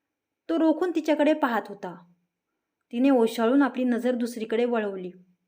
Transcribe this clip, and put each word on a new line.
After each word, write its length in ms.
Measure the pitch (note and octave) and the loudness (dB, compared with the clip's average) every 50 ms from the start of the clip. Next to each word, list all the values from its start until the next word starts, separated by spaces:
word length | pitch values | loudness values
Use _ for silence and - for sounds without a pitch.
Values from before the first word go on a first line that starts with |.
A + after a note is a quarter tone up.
| _ _ _ _ _ _ _ _ _ - | _ _ _ _ _ _ _ _ _ -4
तो 100 | E4 E4 | 0 2
रोखून 320 | D#4+ D#4+ D4+ D#4 F4+ F#4 E4 | 2 2 2 2 0 -2 -2
तिच्याकडे 380 | E4 D#4 D#4+ D4+ D4 D4 D4+ D#4 | -2 0 0 2 2 4 2 2
पाहत 280 | D#4 D4 B3 A#3 G#3 - - | 2 2 0 0 -2 -4 -6
होता. 380 | G3+ - - F3+ F3 - - _ _ _ _ _ _ _ _ _ _ _ _ _ _ _ _ _ | -10 -14 -12 -12 -14 -14 -18 _ _ _ _ _ _ _ _ _ _ _ _ _ _ _ _ _
तिने 180 | - A#3+ C4 C#4 | -4 0 2 4
ओशाळून 520 | C4+ B3 A3+ A3 - - A3+ A3+ C4 C#4+ | 4 4 4 2 0 0 0 2 4 4
आपली 220 | C#4 B3+ B3+ B3 B3+ | 4 2 0 -2 -2
नजर 320 | B3 A#3 A3 - B3 B3+ | 0 0 0 0 -2 -2
दुसरीकडे 500 | A3+ A#3+ A3+ - A3+ A3 A3 A3 A3 A#3+ | -2 -4 -6 -6 -8 -6 -4 -2 -2 0
वळवली. 460 | A#3+ A#3+ A3+ G#3 G3+ G3 F#3+ F3+ F3+ F3+ - _ _ _ _ _ | 0 0 -2 -4 -4 -6 -8 -10 -14 -14 -18 _ _ _ _ _